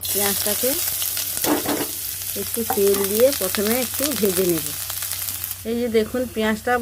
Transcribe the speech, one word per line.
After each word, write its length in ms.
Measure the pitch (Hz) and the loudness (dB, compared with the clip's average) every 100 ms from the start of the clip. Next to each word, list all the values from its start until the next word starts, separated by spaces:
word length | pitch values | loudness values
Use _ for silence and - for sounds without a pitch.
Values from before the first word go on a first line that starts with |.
| - | -2
পেঁয়াজটাকে 600 | 190 202 196 214 202 247 330 - - - - - - - 302 - - - - - - - - | 0 0 0 0 0 0 0 -2 -2 -2 -4 -4 -2 2 2 0 -2 -2 -6 -8 -8 -6 -6
একটু 200 | 196 - 226 | -4 -2 0
তেল 240 | - 202 196 190 | 4 4 4 2
দিয়ে 160 | 214 262 269 | 6 4 4
প্রথমে 340 | 185 - 208 240 | 0 0 2 2
একটু 200 | 240 - - 262 | 0 0 0 2
ভেজে 280 | 202 180 185 | 2 4 2
নেব। 140 | 165 151 147 - - - - - - - - 220 | 2 -2 -6 -8 -6 -6 -6 -6 -8 -8 -8 -4
এই 80 | 233 | -2
যে 60 | 240 220 | 2 2
দেখুন, 240 | 214 254 247 | 2 0 -2
পেঁয়াজটা 380 | 220 220 220 - 247 | 0 0 0 0 0